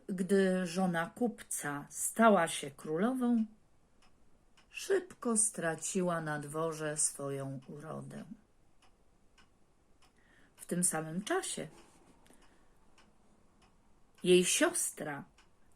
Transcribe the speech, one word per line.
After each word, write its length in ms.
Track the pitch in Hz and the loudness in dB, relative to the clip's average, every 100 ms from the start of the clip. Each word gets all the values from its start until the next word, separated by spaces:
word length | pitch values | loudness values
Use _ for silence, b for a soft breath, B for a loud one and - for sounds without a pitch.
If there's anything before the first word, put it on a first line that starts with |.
| - | -6
gdy 580 | 185 190 196 190 185 180 | -4 4 4 6 4 0
żona 440 | 170 190 170 170 - | 0 2 2 -2 -2
kupca 680 | 247 - - - 147 143 143 | -2 -2 -8 -8 -6 -6 -8
stała 580 | - - - 226 196 165 | -6 -4 6 8 8 4
się 240 | - 147 | -2 -6
królową, 720 | - 156 156 220 262 240 233 220 - _ _ _ _ - - - - _ - - | -8 -4 0 0 2 2 2 0 -6 _ _ _ _ -20 -20 -20 -20 _ -20 -20
szybko 680 | - - 392 359 - 240 220 | -14 -2 0 -2 -6 -2 2
straciła 840 | - - 165 160 - 196 180 165 | 0 0 -4 -4 -4 0 0 0
na 180 | 156 151 | -4 -6
dworze 580 | 143 156 165 156 156 151 | -6 -4 -4 -4 -4 -2
swoją 640 | - - 139 139 135 135 - | -2 -2 -6 -6 -6 -10 -12
urodę. 560 | 147 156 143 135 139 - - - _ _ - - - _ _ - - - _ - _ _ - - _ b b b - | -14 -12 -12 -12 -14 -14 -18 -20 _ _ -20 -20 -20 _ _ -20 -20 -20 _ -20 _ _ -20 -20 _ b b b -20
W 80 | - | -6
tym 180 | 175 | 0
samym 400 | 175 160 160 165 | 0 0 -4 -6
czasie 440 | 214 359 359 - 156 - - - - - - b b b b - - - - - - - - _ - - - - - - | -2 -2 -2 -6 -10 -14 -20 -20 -20 -20 -20 b b b b -20 -20 -20 -20 -20 -20 -20 -20 _ -20 -20 -20 -20 -20 -4
jej 220 | 175 180 180 | 4 6 6
siostra, 800 | - 311 349 - - 151 147 - - - - - | 2 2 2 -4 -6 -8 -10 -12 -20 -20 -20 -20